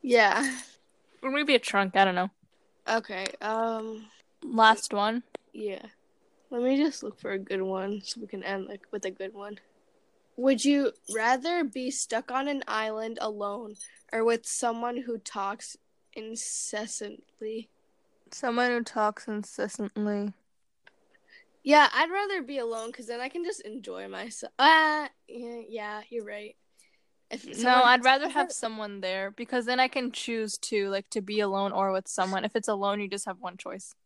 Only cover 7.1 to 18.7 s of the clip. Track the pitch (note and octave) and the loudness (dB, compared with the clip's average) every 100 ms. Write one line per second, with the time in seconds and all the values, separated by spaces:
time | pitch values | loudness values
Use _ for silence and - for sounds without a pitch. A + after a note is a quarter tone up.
7.1 | - - G3 F#3+ G3 F#3+ F#3+ F#3+ G#3 F#3+ | -8 -6 -6 -4 -4 -2 -2 -2 -6 -8
8.1 | A#3 G#3+ G3 F#3 G3 F#3+ G3+ _ G#3 F#3+ | -12 -10 -8 -6 -6 -6 -12 _ -8 -6
9.1 | F#3+ F#3+ G#3+ G3+ G#3 _ _ _ _ _ | -6 -10 -10 -14 -14 _ _ _ _ _
10.1 | _ _ - C4 C4 C#4 C#4+ C4 - - | _ _ 0 4 4 4 4 4 -2 -8
11.1 | A3 A3+ C4 D4 F4 D4 B3+ B3+ - - | 0 2 2 2 0 0 -2 -6 -6 -4
12.1 | A3+ - B3+ C#4 C#4 - G#3+ A3 A3 A3+ | -4 -2 -4 -2 -4 -2 -2 -2 -4 -6
13.1 | A3+ A3 G#3 G3+ G3+ A3 G#3+ - _ _ | -4 -6 -4 -6 -6 -10 -14 -20 _ _
14.1 | A3+ A3+ A#3 - - A#3+ A3+ A#3+ A#3+ B3 | 0 2 2 -2 -2 -2 -2 -4 -4 -6
15.1 | A3+ - G#3 G3 G#3 - - _ _ _ | -8 -6 -6 -4 -6 -12 -18 _ _ _
16.1 | - A3 A3+ - - - G#3 A3 - G#3 | -14 -10 -8 -8 -6 -6 -6 -6 -8 -10
17.1 | - _ _ A3 A3+ A3 _ _ _ _ | -12 _ _ -8 -8 -10 _ _ _ _
18.1 | _ _ - C4 A#3 B3 | _ _ -4 0 2 4